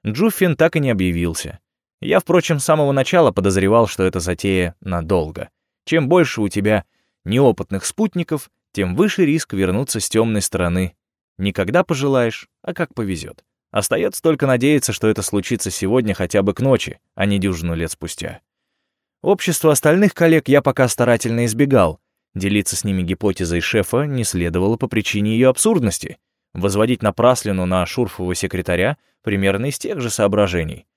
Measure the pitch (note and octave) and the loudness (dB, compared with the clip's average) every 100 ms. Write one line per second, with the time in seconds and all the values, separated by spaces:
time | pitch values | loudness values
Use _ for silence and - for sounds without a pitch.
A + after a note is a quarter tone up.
0 | G#2+ A2 A3 - F#3 D3 E3 D#3+ C3+ G#2 | -6 0 0 2 0 4 2 2 0 0
1 | F#2 E2+ E2+ D#2+ C#2 - _ _ _ _ | 0 0 -2 -4 -10 -14 _ _ _ _
2 | - F#3+ - F3 - D3+ D3 D#3 C#3+ C#3 | 0 0 2 0 2 -2 0 2 2 0
3 | C3 F3+ C#3 - G2 F#2+ F#2+ A2+ A2 - | 2 4 4 2 0 2 4 4 2 0
4 | F#2+ F#2 E2+ F2 G2+ F#2+ F2 - F#2+ F2 | -2 -2 -4 -2 0 0 -2 -6 -6 -6
5 | D#2+ F#2 D#2 - - _ _ _ - D#3+ | 0 -2 -2 -8 -14 _ _ _ -2 0
6 | C3+ F3 D#3 - G2+ G#2 G2+ G#2 - _ | 4 4 2 0 -4 -2 0 0 -2 _
7 | _ _ E2 A#2 C3+ G2+ B2+ G2 - - | _ _ -2 2 4 2 -4 -6 -8 -4
8 | A3 F3+ E3 D3+ - _ _ - F#2 F2+ | -2 -2 -4 -6 -8 _ _ -4 -2 2
9 | G#3 - D#3 D#3 - G2 F#2 G2+ - A2 | 2 2 0 0 -2 -2 0 0 -4 -6
10 | - A2+ A2+ G#2+ - F#2 F2 F2+ F2+ _ | -2 0 2 0 -2 -2 0 0 -4 _
11 | _ _ _ - G2 G2 F#2 D#3+ - C#3 | _ _ _ -6 -4 -2 0 0 0 -2
12 | C#3+ C3+ A#2 - - _ - F3 E3 - | 0 0 0 -4 -18 _ -10 -6 -8 -6
13 | G#2 E3 - - _ _ _ - - F#2+ | -6 -6 -8 -18 _ _ _ -4 -2 -2
14 | F2 - E3 D3+ C#3 B2+ C3+ D3 - G#2 | -2 0 -2 0 0 2 2 2 0 0
15 | A2 G#2+ F#2+ G2+ - A#2 G2 - F#2+ B2 | 0 0 -2 -4 -2 -4 -4 -4 0 0
16 | A2 G2 F2+ G#2 F#2+ F#2+ C3+ B2 - - | 0 -4 0 2 0 0 2 2 0 -12
17 | _ - G2+ G2+ G2 E2+ E2+ E2 E2 - | _ -4 0 0 0 -2 -4 -4 -6 -8
18 | D#2+ - - - _ _ _ _ _ _ | -12 -10 -12 -12 _ _ _ _ _ _
19 | _ _ D#3 G3 - D#3+ D#3 C#3+ D3+ F3 | _ _ 0 0 0 2 2 4 4 4
20 | G#3 - E3+ D#3+ - C#3 C#3 C3 B2 - | 2 4 4 4 4 4 4 2 0 2
21 | A#2 A#2+ A#2 A#2 A#2+ A2 C#3+ C3 E2+ D#2 | 2 2 0 -2 -2 0 2 4 2 -2
22 | _ _ _ F#2+ G2 G#2 - - G#2 F#2+ | _ _ _ -6 0 0 0 -4 -2 -2
23 | F2 F#2 G#2 F#2 F2 E2+ - A2 G2 A#2+ | -2 -2 -2 -2 -2 -2 0 -2 0 -2
24 | D3 C3 G#2+ F#2 F2 F2 G2 A#2 C3 A2+ | -2 -2 -2 -2 -2 0 0 0 -2 -2
25 | - G#2+ G#2 A2 C3 C3 A3 G3+ A2+ - | -2 -2 0 2 2 2 0 2 0 -4
26 | - - _ _ _ F2 G2 G2 A2+ A#2+ | -10 -16 _ _ _ -4 -2 2 0 2
27 | G#2+ - A#2+ B2 G#2+ F#2+ F2+ F#2 F2 - | -2 2 2 2 -2 -2 0 0 -2 -2
28 | A2+ - F2+ F2 F#2 F2+ F2+ F2 G#2 D3+ | -4 -4 -6 -4 -4 -4 -2 0 0 -4
29 | _ _ - G2+ G2 G2 C3+ C3 - F3+ | _ _ -4 0 0 0 -4 -6 -6 -4
30 | A#2+ - G2+ G#2 G2 F2 D#2 - _ | -4 0 2 4 2 0 -4 -10 _